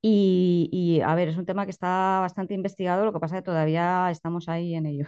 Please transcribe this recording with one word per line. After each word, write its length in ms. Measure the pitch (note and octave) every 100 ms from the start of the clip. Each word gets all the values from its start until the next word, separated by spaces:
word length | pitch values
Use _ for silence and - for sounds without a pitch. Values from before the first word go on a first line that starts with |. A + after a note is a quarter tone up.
Y, 680 | A3 G#3 F#3+ F#3 F3+ F3 E3
y, 300 | F#3 F3 E3
a 120 | C3+
ver, 140 | E3 E3+
es 80 | E3
un 80 | F3+
tema 200 | F#3+ G3
que 60 |
está 480 | F3+ F3+ F#3 F#3+ F#3+
bastante 320 | F#3 F#3 F#3
investigado, 500 | G3 F#3+ G3 F3+ F3+
lo 80 | A3
que 80 | E3+
pasa 160 | D#3 F#3
que 60 |
todavía 680 | F#3 E3 D#3 D#3+ F3 F3+ F3+
estamos 360 | D#3+ E3 E3+ F3
ahí 260 | E3 F3 E3
en 100 | D#3
ello. 200 | C#3+